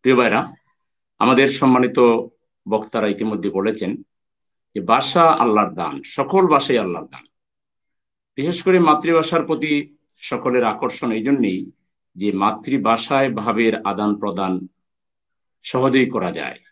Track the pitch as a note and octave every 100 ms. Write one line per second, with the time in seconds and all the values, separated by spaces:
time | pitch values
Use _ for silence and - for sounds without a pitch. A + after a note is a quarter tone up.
0 | B2+ B2+ A#2 A2 - - _ _ _ _
1 | _ _ A2 B2 C#3 C#3 C3+ B2+ B2 -
2 | A#2+ A2+ - _ _ _ - A2 A2 A#2
3 | G#2 F#2+ A2 G#2+ G2 F#2+ G2+ G#2+ F#2 A2+
4 | - _ _ _ _ _ _ A2 F2+ A#2
5 | C3+ F3+ E3 - A#2 G#2+ G2+ E2 - -
6 | - - C#3 F#3+ F#3 D3+ - A#2+ F#2+ E2+
7 | D#2 - _ _ _ _ _ _ _ _
8 | _ _ _ - D3 F3 - F#3 E3 D3+
9 | E3 E3 D#3 E3 D3+ D#3 D3+ D3 C#3+ _
10 | _ _ - B2 C3 B2 A#2 G2+ B2 -
11 | B2+ A2 A2+ C#3 A2 F#2 - _ _ _
12 | _ - G2+ F#2+ G2+ A2 - C#3 A2+ A#2
13 | - C#3 C3+ A2 G#2+ A2 A2+ G#2 G2 F#2+
14 | G#2 G#2 G#2 F#2 F#2+ F#2 F#2 _ _ _
15 | _ _ _ _ _ _ - B2+ C3 C3
16 | B2 A2 F2+ D#2+ C2+ - _